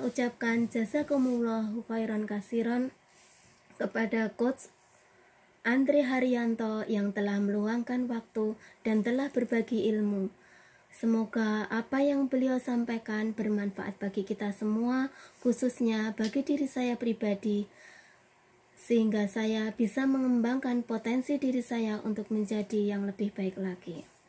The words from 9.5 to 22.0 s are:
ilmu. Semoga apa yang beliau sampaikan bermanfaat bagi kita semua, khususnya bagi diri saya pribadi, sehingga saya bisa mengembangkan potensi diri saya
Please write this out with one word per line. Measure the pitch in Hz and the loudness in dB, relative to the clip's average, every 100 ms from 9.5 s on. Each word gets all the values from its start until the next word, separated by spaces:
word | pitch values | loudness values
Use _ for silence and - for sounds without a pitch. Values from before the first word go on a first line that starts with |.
| 233 220 220 226 | 0 0 0 2
ilmu. | 214 208 202 190 - - - - - _ | 2 2 0 -2 -6 -20 -20 -20 -20 _
Semoga | - 226 226 214 226 220 214 208 | -4 2 2 0 0 0 0 -2
apa | 220 - 269 | -4 -2 2
yang | 285 277 269 | 2 2 2
beliau | 262 262 254 | 2 2 0
sampaikan | 254 240 233 226 226 214 220 220 | 0 0 0 -2 -2 -2 -2 -2
bermanfaat | 214 208 202 196 - 196 | 0 0 0 -4 -8 -6
bagi | 202 202 | -4 -4
kita | 190 208 208 196 | -4 -4 -4 -2
semua, | 214 220 240 254 269 - - - | -2 0 2 0 -2 -6 -20 -2
khususnya | 247 233 254 - 233 220 220 214 | 0 2 0 0 0 2 -2 -2
bagi | 220 277 | -2 0
diri | 277 285 269 | 0 0 0
saya | 262 247 240 | 0 -2 0
pribadi, | 233 220 214 202 214 208 202 - - - - - _ _ _ _ _ - | -2 0 0 0 0 0 -2 -10 -20 -20 -20 -20 _ _ _ _ _ -14
sehingga | - 233 220 214 202 | 2 4 4 2 0
saya | 226 220 220 220 - | 0 0 0 -2 0
bisa | 220 262 269 | 0 2 2
mengembangkan | 269 254 247 226 262 262 240 | 2 2 2 2 0 0 -2
potensi | 233 220 226 247 254 285 | -2 -4 0 -2 0 0
diri | 269 254 | 2 0
saya | 240 233 220 214 | -2 -2 -2 -2